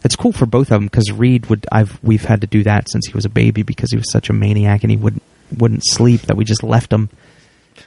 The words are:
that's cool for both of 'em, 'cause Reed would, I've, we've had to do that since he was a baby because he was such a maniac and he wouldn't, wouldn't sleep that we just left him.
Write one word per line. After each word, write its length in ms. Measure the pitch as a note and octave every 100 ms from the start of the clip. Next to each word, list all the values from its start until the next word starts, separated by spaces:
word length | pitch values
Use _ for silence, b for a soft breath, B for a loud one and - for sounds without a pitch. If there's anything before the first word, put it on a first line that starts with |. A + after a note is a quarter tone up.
that's 160 | C#3 -
cool 160 | A#3+
for 120 | - A#2
both 240 | B2 C3+
of 120 | G#2
'em, 80 | G2+
'cause 200 | - G#2
Reed 360 | G#2 B2 B2 A2+
would, 200 | G#2+ -
I've, 260 | A2+ G#2 -
we've 220 | A2 G#2+ -
had 160 | G2+
to 60 | -
do 160 | G#2+
that 260 | G#2 G#2 -
since 160 | - -
he 60 |
was 100 | -
a 60 | G2+
baby 340 | A2 A2+ G#2+
because 260 | - - A#2
he 40 | A2
was 160 | A2+
such 180 | A2 -
a 40 |
maniac 500 | G#2+ G#2 G#2 G#2 G2+
and 80 | G#2+
he 60 | G#2+
wouldn't, 260 | G#2+ G#2 - _ _ A#2
wouldn't 260 | A2+ A2 -
sleep 360 | - A#2+ A#2
that 120 | - G#2
we 80 |
just 180 | A2 G#2+
left 300 | A2 A#2 -
him. 160 | A2 G#2+ b b b b b b b